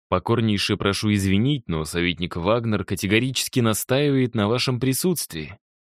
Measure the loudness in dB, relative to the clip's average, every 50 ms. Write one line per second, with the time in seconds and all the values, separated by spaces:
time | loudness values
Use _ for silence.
0 | _ -4 -2 -2 0 0 0 2 2 2 2 0 0 0 0 0 2 0 0 0
1 | 2 2 2 2 4 4 4 4 4 2 0 -2 -2 -4 -4 -4 -4 -2 -2 0
2 | 0 0 0 -2 -4 -6 -4 -2 0 2 2 2 0 0 -2 -2 -2 -4 -6 -4
3 | 0 2 2 2 2 0 -2 -4 -4 -2 0 0 2 2 0 0 -2 0 0 0
4 | 2 2 2 2 0 0 0 0 0 2 0 0 0 -2 -2 0 0 -2 0 0
5 | 0 0 0 -2 -4 -8 -8 -10 -10 -10 -12 -18 _ _ _ _ _ _ _